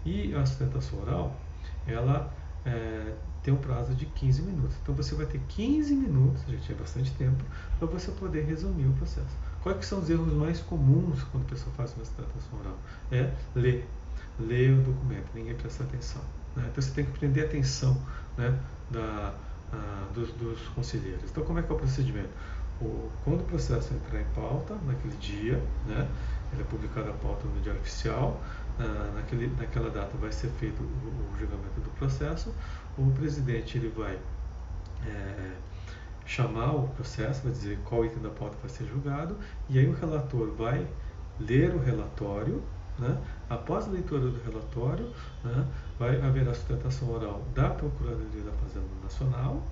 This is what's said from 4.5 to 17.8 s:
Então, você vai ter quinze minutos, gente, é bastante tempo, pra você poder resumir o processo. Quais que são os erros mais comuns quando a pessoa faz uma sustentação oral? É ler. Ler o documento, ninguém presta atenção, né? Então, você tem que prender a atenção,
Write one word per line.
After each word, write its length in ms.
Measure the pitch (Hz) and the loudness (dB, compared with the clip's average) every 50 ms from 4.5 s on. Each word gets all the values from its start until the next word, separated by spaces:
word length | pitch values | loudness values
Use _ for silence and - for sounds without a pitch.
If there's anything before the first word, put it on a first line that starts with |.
| 196 156 131 131 - - - | 0 0 2 0 0 -2 0
Então, 100 | - 139 | 0 0
você 220 | 135 139 - 151 | 0 0 0 0
vai 100 | 147 151 | 0 0
ter 140 | 139 - 135 131 - | 0 -2 -2 -4 -4
quinze 480 | - 190 208 254 294 311 302 285 285 | -2 0 2 4 4 4 4 4 4
minutos, 480 | 269 269 220 151 131 131 135 135 - - | 4 4 4 6 6 8 6 6 4 0
gente, 240 | - 131 135 - - | -2 -4 -4 -2 -4
é 60 | - | -4
bastante 360 | - 135 - - 127 131 131 - | -4 -4 -4 -2 0 0 0 0
tempo, 280 | - 135 127 135 - - - - - - - - - | 2 4 4 4 4 2 -2 -6 -8 -2 0 2 2
pra 80 | 170 165 | 2 2
você 240 | 180 180 - - | 0 0 -2 -4
poder 300 | - - 185 180 151 151 | -4 -4 -2 -2 0 0
resumir 440 | 147 147 160 151 180 190 190 170 135 131 | 2 2 0 0 0 0 2 4 4 4
o 40 | 135 | 4
processo. 540 | 131 - - - - 131 - - - - - - - - | 4 2 0 0 -2 -2 -2 -4 -4 -4 -4 -4 -2 0
Quais 160 | 185 196 196 | 0 0 0
que 60 | - | 0
são 140 | - 208 196 | -2 0 0
os 100 | 170 156 | 4 4
erros 220 | 165 165 160 160 151 | 4 4 6 4 4
mais 260 | 151 147 160 170 - | 4 4 4 2 0
comuns 600 | - - - 160 135 135 139 170 180 175 147 131 - | -2 -2 0 6 8 10 10 8 8 4 2 0 0
quando 200 | - - 131 127 | 0 -2 -2 -2
a 60 | - | -2
pessoa 240 | 135 131 - 123 - | -2 -4 -4 -4 -2
faz 180 | - 127 - - | -2 -4 -4 -4
uma 100 | - - | -6 -6
sustentação 540 | - - - - - - 127 - - - 107 | -6 -6 -6 -6 -6 -6 -6 -6 -6 -6 -6
oral? 180 | 98 95 92 - - - - - - - | -6 -6 -6 -6 -8 -10 -10 -8 -6 0
É 200 | 127 123 127 135 135 - - - - | 2 2 2 2 0 -2 -4 -2 0
ler. 340 | 123 120 127 123 - - - - - - - - - - - - - | 4 4 4 4 4 0 -6 -8 -8 -8 -6 -6 -6 -6 -8 -6 -4
Ler 320 | 117 110 120 123 127 135 | -2 0 4 6 8 10
o 100 | 135 131 | 10 8
documento, 440 | 131 131 131 - - 123 107 101 98 - - | 8 6 4 2 0 0 -2 -2 -4 -6 -6
ninguém 220 | 117 113 113 117 | -6 -6 -4 -4
presta 280 | 113 - - - - 131 | -4 -4 -4 -4 -4 -4
atenção, 380 | - 131 123 - - - - - - - - - - - | -4 -4 -4 -4 -4 -6 -6 -6 -6 -8 -8 -10 -6 -4
né? 100 | 131 123 117 | -2 -2 -2
Então, 120 | - - | 0 0
você 100 | 135 - | 0 0
tem 140 | - 147 143 | 2 0 0
que 120 | 135 - - | 0 0 0
prender 260 | - 143 135 151 151 | 2 4 4 4 4
a 40 | 151 | 2
atenção, 500 | 151 147 135 131 - - | 2 2 2 2 2 2